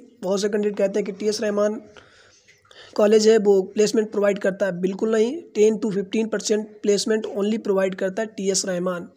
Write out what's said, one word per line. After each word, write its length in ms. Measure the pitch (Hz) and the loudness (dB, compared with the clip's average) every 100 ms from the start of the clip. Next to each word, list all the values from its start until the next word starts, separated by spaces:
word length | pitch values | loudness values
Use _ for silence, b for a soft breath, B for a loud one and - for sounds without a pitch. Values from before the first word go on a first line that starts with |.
| - _ | -12 _
बहुत 180 | 185 196 | -4 -2
से 80 | 208 | -2
कैंडिडेट 280 | 208 208 202 | -2 -2 -2
कहते 200 | 196 208 | -2 -2
हैं 80 | 202 | -4
कि 60 | |
टीएस 280 | 190 208 208 | -4 -4 -2
रहमान 400 | 214 208 208 214 - B B B B B B B B B B - | -2 0 0 -2 -12 B B B B B B B B B B 2
कॉलेज 320 | 208 214 214 | 4 6 6
है 80 | 220 | 6
वो 220 | 202 196 190 | 6 2 2
प्लेसमेंट 360 | 214 208 220 214 | 0 2 2 -2
प्रोवाइड 280 | 214 202 196 | 0 0 0
करता 280 | 202 185 196 | -2 -2 -2
है, 140 | 175 | -2
बिल्कुल 320 | 185 196 220 | -4 -2 0
नहीं। 280 | 220 233 330 - | 2 0 -2 -4
टेन 240 | 214 214 214 | 2 4 4
to 140 | 220 | -2
फिफ्टीन 340 | 190 190 220 220 | -4 -2 -2 -2
परसेंट 380 | 208 - 208 214 - | -4 -2 -2 -2 -4
प्लेसमेंट 440 | 208 202 220 220 214 | 0 0 0 -2 -2
only 360 | 208 202 220 | -4 -2 -2
प्रोवाइड 320 | 214 196 190 | 0 0 0
करता 280 | 190 190 190 | -2 -4 -4
है 60 | 220 220 | -6 -4
टीएस 280 | 190 185 196 | -2 -2 -2
रहमान, 420 | 180 180 175 175 | -4 -4 -6 -10